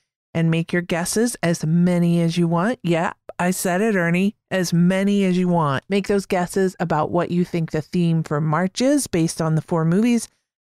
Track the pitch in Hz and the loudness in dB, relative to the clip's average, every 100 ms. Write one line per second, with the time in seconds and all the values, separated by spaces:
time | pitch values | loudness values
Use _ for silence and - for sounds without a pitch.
0 | _ _ _ 160 165 165 165 180 175 170 | _ _ _ -2 0 0 -2 -4 -2 -4
1 | 175 214 240 - 170 170 156 170 175 175 | -2 0 -2 0 -2 -2 0 2 2 2
2 | 175 170 170 170 170 170 202 254 165 165 | 2 2 2 0 0 0 0 -2 -2 0
3 | 180 - - - 175 185 190 180 226 196 | -2 -6 -14 -4 -2 -2 -2 0 0 0
4 | 170 175 196 - _ 190 170 170 175 190 | 0 0 0 -4 _ -4 0 2 2 2
5 | 196 202 190 180 180 170 151 131 - 196 | 2 2 2 2 2 2 0 -2 -2 -2
6 | 190 202 - 185 175 202 190 - 170 156 | 0 -2 0 -2 0 0 -2 -2 -2 -2
7 | 151 175 170 175 175 170 160 156 - 180 | 0 -2 0 0 -2 -2 -4 -4 -4 -2
8 | 170 165 160 147 156 151 185 - 254 294 | 0 0 -2 -2 0 0 -2 0 0 0
9 | - 175 165 - 165 160 - 170 165 180 | 0 0 -2 -2 0 -2 0 0 2 2
10 | 240 233 - _ _ _ | 2 0 -2 _ _ _